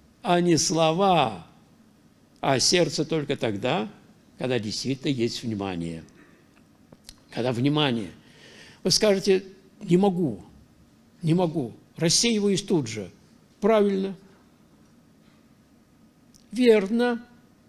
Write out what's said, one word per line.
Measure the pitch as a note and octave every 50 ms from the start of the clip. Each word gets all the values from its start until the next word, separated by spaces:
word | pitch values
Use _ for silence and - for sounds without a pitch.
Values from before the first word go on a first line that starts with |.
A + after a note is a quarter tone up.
| _ _ _ _
а | - G#3 F3 F3
не | F3 F3 E3
слова, | C#3+ - - D#3 D#3+ D#3+ D#3+ D#3+ F3+ G3+ G3 F3+ D#3+ C3 A2+ G2+ E2+ E2 - _ _ _ _ _ _ _ _ _ _ _ _ _ _ _ _ _ _
а | - D3+ C3+ A#2+
сердце | - - F#3 F3+ E3 D3 - - D3
только | - E3 D#3 C#3 C#3 C#3
тогда, | - - A2+ G2+ G2 B2 B2 D#3 G3 A3 G#3 - - - - - _ _ _ _ -
когда | - B2+ B2+ A#2
действительно | G#2 G#2+ - - - B2 - B2+ - D#3
есть | C#3 A#2 A#2 A#2 - -
внимание. | - A#2 A2 G2 G2 F#2+ F2+ E2+ E2+ E2+ E2 E2 D#2+ - - - - _ _ _ _ _ _ _ _ _ _ _ _ _ - - _ - - - _ _
Когда | - B2 A#2 B2+
внимание. | A#2+ A#2+ C3 C#3+ D3 D3+ D3+ C3+ A#2 A#2 G2 E2 - - - - - - - - - - - - - -
Вы | - G3
скажете: | - - A3 G#3+ G3 G3 - G#3 F#3+ F#3 - - - - - _ _ -
«Не | - - E3+
могу, | F3+ G3+ G3+ F3+ F3+ F3 C3 G#2 F2 - - - - - _ _ _ - _ _ _ _ _ _ -
не | F3 D3+ E3
могу, | F#3 F#3 E3+ D#3 E3 B2 G#2+ G2 - - _ _
рассеиваюсь | - D#3+ F3 - - A#3 A#3+ A3+ G#3 G3+ G3+ G3 -
тут | - - A3 D#3 B2+ A2
же». | G#2+ G#2+ F#2+ E2+ - - _ _ _ _ _ _ _ _
Правильно. | G3+ G#3 A3+ G#3+ G3+ G3+ G3 F#3+ F#3+ G3 F#3 - - - - _ _ _ _ _ _ _ _ _ _ _ _ _ _ _ _ _ _ _ _ _ _ _ _ _ _ _ _ _ _ _ _ _ _ _ _ _ _ _ - - _ _
Верно. | G#3 A#3+ B3 A#3+ A3 G#3+ F#3+ G3 A#3 A#3 B3 B3 A#3+ A#3 - - - - _ _ _ _ _